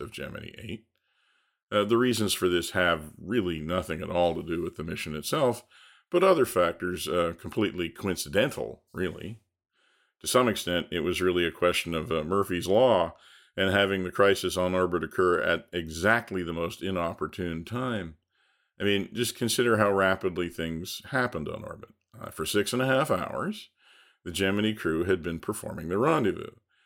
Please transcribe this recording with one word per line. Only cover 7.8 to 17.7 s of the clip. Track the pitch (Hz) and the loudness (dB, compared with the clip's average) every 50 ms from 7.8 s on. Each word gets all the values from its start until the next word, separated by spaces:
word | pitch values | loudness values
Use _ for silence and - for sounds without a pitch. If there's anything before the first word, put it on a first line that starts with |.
| 87 | -6
coincidental, | 80 - - - 98 87 80 - - 76 98 123 147 - - 57 55 - - _ _ | -6 -6 -4 -4 -2 -2 -4 -4 -2 0 0 0 0 -2 -6 -8 -8 -10 -14 _ _
really. | - 87 92 85 - - - 95 117 - _ _ _ _ _ _ _ _ _ _ _ _ _ _ _ _ | -6 -6 -4 -4 -6 -8 -12 -12 -14 -14 _ _ _ _ _ _ _ _ _ _ _ _ _ _ _ _
To | - | -2
some | - - 127 127 | 2 4 4 4
extent, | 120 104 - - 90 87 87 82 - | 4 2 0 -2 0 0 0 0 -2
it | 90 87 | -2 -2
was | 76 90 87 82 | 0 0 0 2
really | 92 92 90 90 87 | 2 2 2 2 2
a | 82 | 0
question | 78 - 87 87 85 - - 80 82 | 0 2 2 2 2 2 -2 -2 -4
of, | 80 80 - | -4 -2 -2
uh, | 82 78 78 | -2 -2 -2
Murphy's | 80 92 101 98 - 92 87 80 | 0 0 0 0 0 -2 -2 0
Law | 85 98 110 131 127 110 92 87 82 - - - - - - _ _ _ | 2 4 6 6 6 6 4 2 0 -4 -10 -20 -20 -20 -20 _ _ _
and | - 95 95 | 0 2 4
having | 95 98 101 98 98 95 90 | 4 4 4 4 2 0 -2
the | 90 | 0
crisis | - - 101 101 98 - - 92 87 | 2 6 6 6 6 4 2 -2 0
on | 92 90 90 92 | 0 0 2 2
orbit | 92 92 87 87 85 82 | 2 2 2 0 -2 -2
occur | 80 - - 92 90 87 80 | -2 0 2 4 4 4 4
at | - 87 85 82 - _ | 2 0 0 0 -2 _
exactly | - 87 85 80 80 82 87 104 117 120 110 - 95 92 | -8 -6 -6 -6 -4 0 2 2 2 2 0 -4 -6 -6
the | 87 82 85 | -4 -4 -4
most | 82 85 95 110 - | -4 -4 -6 -6 -6
inopportune | - 95 95 87 85 85 98 - 78 76 - - 90 87 82 82 82 | -6 -4 -2 -2 -2 -4 -4 -6 -8 -8 -6 -6 -6 -4 -6 -6 -8
time. | - | -8